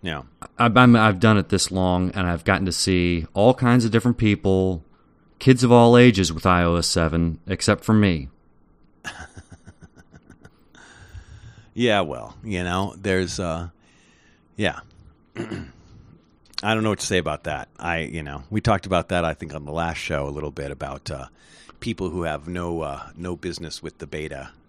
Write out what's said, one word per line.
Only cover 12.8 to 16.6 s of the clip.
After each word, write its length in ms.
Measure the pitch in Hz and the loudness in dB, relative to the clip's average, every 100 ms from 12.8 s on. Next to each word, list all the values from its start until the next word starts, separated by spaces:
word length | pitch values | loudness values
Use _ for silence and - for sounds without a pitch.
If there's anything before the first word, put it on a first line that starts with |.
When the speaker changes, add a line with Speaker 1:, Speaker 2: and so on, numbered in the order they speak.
| 98 85 | -4 -6
Speaker 1:
there's, 420 | 98 95 90 80 | -2 -2 -2 -4
uh, 300 | 87 80 87 _ _ _ _ _ _ _ _ - | -6 -6 -10 _ _ _ _ _ _ _ _ -4
yeah. 220 | 101 - - - - | -4 -4 -18 -20 -20
<clears throat> 280 | _ _ - | _ _ -14
I 1400 | 110 101 71 - - - - - _ _ _ - | -12 -10 -14 -20 -20 -20 -20 -20 _ _ _ -6